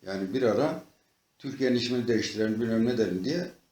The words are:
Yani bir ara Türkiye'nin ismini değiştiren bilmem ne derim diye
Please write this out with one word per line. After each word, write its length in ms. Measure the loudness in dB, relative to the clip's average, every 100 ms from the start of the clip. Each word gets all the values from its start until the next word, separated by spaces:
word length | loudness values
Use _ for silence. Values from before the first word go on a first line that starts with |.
Yani 320 | -6 -6 -4
bir 80 | 0
ara 420 | 2 4 2 -2 -10 _ _ _ _ _
Türkiye'nin 380 | -12 -2 2 2
ismini 320 | 0 -2 0
değiştiren 540 | 0 0 -2 0 0
bilmem 240 | 0 2 2
ne 120 | 2
derim 280 | 0 0 -2
diye 260 | -4 -4 -12 _